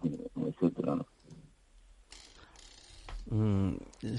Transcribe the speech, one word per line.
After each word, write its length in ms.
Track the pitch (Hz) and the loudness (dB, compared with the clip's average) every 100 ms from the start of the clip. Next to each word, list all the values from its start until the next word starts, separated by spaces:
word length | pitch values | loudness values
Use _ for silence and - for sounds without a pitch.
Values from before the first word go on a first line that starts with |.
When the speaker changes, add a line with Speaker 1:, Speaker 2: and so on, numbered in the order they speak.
| 80 73 - - | 6 -2 -6 -4
Speaker 1:
etcétera, 600 | - - 85 - - 71 | -2 4 2 4 0 0
¿no? 100 | - _ - - - - _ - - - - - - - - - - - - - - - - | -2 _ -20 -20 -20 -20 _ -20 -20 -20 -20 -20 -20 -20 -20 -20 -20 -20 -20 -18 -10 -10 -2
Speaker 2:
Mm, 500 | 110 107 98 98 - - - 104 | 2 4 4 4 0 -8 -8 -4